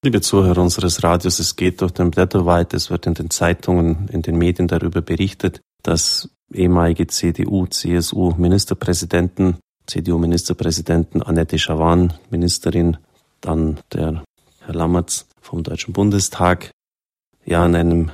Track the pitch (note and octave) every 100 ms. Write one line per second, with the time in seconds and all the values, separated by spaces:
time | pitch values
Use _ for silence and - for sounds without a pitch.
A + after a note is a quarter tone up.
0 | C#3 A2+ - G2+ F#2+ F2 F2 - F2+ -
1 | E2+ F2 F#2 - E2 - F#2 - F#2 -
2 | F2 E2 F#2 G2+ F2 F2 F2 F2+ - E2+
3 | - E2 E2 - E2+ E2+ - F2+ E2+ D#2+
4 | G2 E2+ E2 E2+ E2+ F2 F2 E2+ F2 F2+
5 | E2+ E2 F#2+ - F#2 - _ _ - E2+
6 | - - - _ _ - F2+ F2 E2+ E2+
7 | F2 - F2 E2 - G2 F2+ - - F2
8 | E2+ - F#2 E2 F2 G2 - - - F2
9 | E2+ F2 F2+ - F#2 F2 _ _ - F2+
10 | F2 E2+ E2 E2+ - F2+ E2+ E2 D#2+ E2+
11 | E2+ - - E2 E2 F2 - D#2 E2 E2+
12 | F2+ E2 _ E2+ F2 - - F2 E2+ D#2+
13 | _ _ _ _ - D#2+ D#2+ D2+ - -
14 | D#2+ D#2+ D2 _ _ _ - E2 E2 F2
15 | E2+ - - _ - - E2 E2 - E2+
16 | G#2 G2+ G2 - F2+ F2+ - _ _ _
17 | _ _ _ _ - E2+ F2 E2+ E2+ E2+
18 | D#2